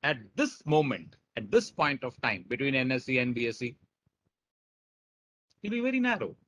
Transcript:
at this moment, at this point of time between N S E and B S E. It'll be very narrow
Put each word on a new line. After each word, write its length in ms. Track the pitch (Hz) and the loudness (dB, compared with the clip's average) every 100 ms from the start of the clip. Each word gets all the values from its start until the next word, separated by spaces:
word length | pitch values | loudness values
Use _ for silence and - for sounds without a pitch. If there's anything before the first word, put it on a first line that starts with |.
at 160 | 143 135 104 - | -2 -2 -4 -2
this 280 | 285 - | -2 -2
moment, 520 | - 151 143 95 78 - _ - | 2 2 4 -2 -8 -20 _ -10
at 120 | 104 | 2
this 220 | 226 220 | 2 2
point 320 | - 147 139 | 0 0 0
of 180 | 127 - | -6 -4
time 240 | 123 101 92 | -2 -2 -4
between 280 | 120 139 135 | -2 0 2
N 160 | 127 | 2
S 180 | 131 127 | 0 0
E 80 | 127 | 0
and 160 | 123 | 0
B 140 | 120 117 | 0 -2
S 160 | 113 | -4
E. 120 | 120 - _ _ _ _ _ _ _ _ _ _ _ _ _ _ _ _ _ _ | -8 -10 _ _ _ _ _ _ _ _ _ _ _ _ _ _ _ _ _ _
It'll 120 | 208 240 | -6 -2
be 40 | |
very 180 | 247 262 | 0 2
narrow 360 | 247 214 98 - | 2 0 -2 -8